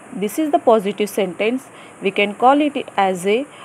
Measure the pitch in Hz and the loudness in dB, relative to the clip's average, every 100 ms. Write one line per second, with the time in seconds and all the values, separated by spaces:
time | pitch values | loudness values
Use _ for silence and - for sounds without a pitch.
0 | - - 202 254 311 339 277 220 190 196 | -16 -8 -6 -4 0 0 4 2 2 -4
1 | 208 - 190 165 208 254 - - - - | -4 -2 -4 -2 -2 -4 -8 -20 -20 -6
2 | 185 196 202 202 240 285 302 269 - - | -4 0 -2 2 4 4 2 -2 -6 -2
3 | 190 185 185 220 285 - | 0 0 0 -2 -2 -12